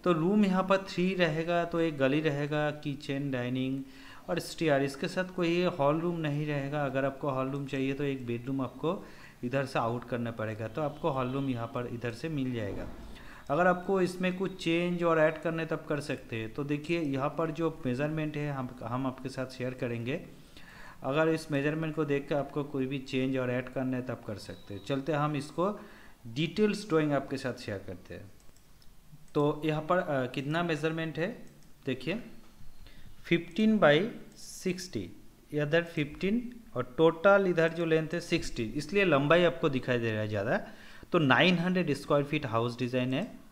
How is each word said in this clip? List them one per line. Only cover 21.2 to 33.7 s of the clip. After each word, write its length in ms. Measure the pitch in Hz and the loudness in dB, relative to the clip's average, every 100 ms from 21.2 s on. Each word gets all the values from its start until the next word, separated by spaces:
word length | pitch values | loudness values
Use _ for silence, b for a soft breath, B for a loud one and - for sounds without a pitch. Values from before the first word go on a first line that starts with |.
| 160 | 4
इस 220 | 160 160 | 2 0
measurement 420 | 143 143 156 160 | 0 0 0 -4
को 100 | 151 | -2
देख 240 | 147 143 139 | 0 0 0
के 60 | |
आपको 280 | 147 143 156 | -2 -2 -4
कोई 220 | 143 139 131 | -4 -2 -2
भी 120 | 139 | -4
change 360 | 135 131 131 131 | -2 -2 0 0
और 140 | 123 | 0
ऐड 180 | 123 127 | -2 -4
करना 280 | 139 131 127 | -4 -2 -2
है 100 | 127 | -4
तब 160 | 117 - | -8 -8
कर 100 | 98 | -10
सकते 360 | - 98 - | -10 -14 -12
हैं। 100 | 101 | -12
चलते 280 | - 139 135 | -4 -2 0
हम 240 | 147 151 147 | 0 0 -2
इसको 320 | 143 - 185 208 B B B B 120 | -6 -2 -2 -2 B B B B -10
details 600 | 120 165 - 214 208 - | -4 -2 2 0 0 0
ड्राइंग 240 | 156 151 | 2 4
आपके 240 | 139 139 135 | 0 -2 -4
साथ 260 | 127 120 | -4 -6
share 200 | - 98 - | -6 -8 -8
करते 280 | 90 - | -12 -12
हैं। 160 | 85 101 - - - - - - - - - - | -16 -16 -18 -20 -20 -20 -20 -20 -20 -20 -20 -2
तो 280 | 151 147 151 | 4 4 2
यहाँ 180 | 156 151 | 0 0
पर, 160 | 151 180 | 2 0
अ, 280 | 180 139 123 | 2 0 0
कितना 360 | 143 135 160 | -4 -2 0
measurement 560 | 175 156 160 160 160 156 | 0 0 0 -2 -4 -2
है 100 | 180 247 - - - - 135 | -4 -4 -14 -18 -20 -10 -6
देखिए, 340 | 127 139 208 - - - - - - B B B - | -4 -4 -6 -8 -16 -18 -12 -12 -12 B B B -14
fifteen 540 | - 170 170 - 220 | 0 2 2 2 4